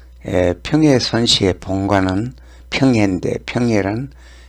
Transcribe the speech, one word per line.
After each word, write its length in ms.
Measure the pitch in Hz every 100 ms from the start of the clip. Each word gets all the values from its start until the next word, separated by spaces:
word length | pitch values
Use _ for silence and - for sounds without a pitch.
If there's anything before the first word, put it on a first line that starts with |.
| - - -
예, 280 | 92 90 90
평해 360 | - 151 156 127
손씨의 640 | - 117 117 - 98 87
본관은 760 | - 95 98 101 95 92 120 - - - -
평해인데, 680 | - 135 117 101 90 - - -
평해란, 640 | - 120 107 95 110 135 - - -